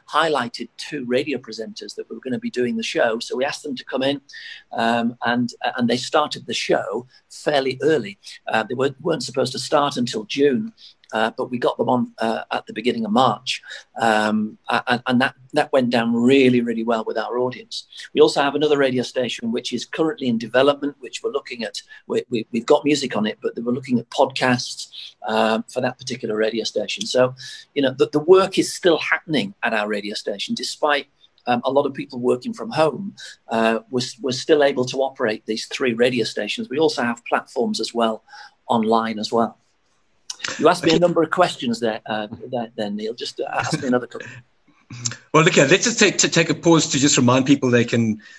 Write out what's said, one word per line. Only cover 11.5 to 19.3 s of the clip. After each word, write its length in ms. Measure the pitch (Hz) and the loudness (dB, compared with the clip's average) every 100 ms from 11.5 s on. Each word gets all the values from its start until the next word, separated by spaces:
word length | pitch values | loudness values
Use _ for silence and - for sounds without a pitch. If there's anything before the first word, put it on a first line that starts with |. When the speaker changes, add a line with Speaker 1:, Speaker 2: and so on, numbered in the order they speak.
| 123 | -2
Speaker 1:
got 180 | 151 - | -2 0
them 120 | 127 | 2
on, 240 | 127 120 - | 2 0 -2
uh, 240 | 113 113 - | -4 -2 -4
at 160 | 120 - | -8 -6
the 60 | |
beginning 320 | 107 117 113 | -4 -2 -2
of 80 | 107 | 0
March, 500 | 110 127 104 - - - - - - | 4 4 2 -4 -8 -10 -18 -16 -2
um, 580 | 113 107 107 107 107 - - | 2 2 2 0 -2 -8 -4
a-, 140 | 120 - | -2 0
and, 140 | 120 131 | -2 2
and 140 | 127 | 2
that, 160 | 131 - - | 2 -2 -4
that 180 | 151 135 | -2 2
went 180 | 139 123 | 2 2
down 240 | 123 117 | 0 2
really, 480 | 117 120 139 127 123 | 2 6 6 6 4
really 220 | 117 113 | 0 -2
well 220 | 113 113 | -2 -2
with 120 | 113 113 | -2 -4
our 220 | 107 120 | -4 -2
audience. 480 | 127 120 - - - - - | -4 -6 -12 -14 -14 -18 -8
We 60 | 131 | 4
also 220 | 156 160 | 4 6
have 140 | 139 143 | 0 2
another 200 | 151 143 | 2 4
radio 280 | 135 127 | 4 2
station 480 | 117 - 120 | -2 -2 -4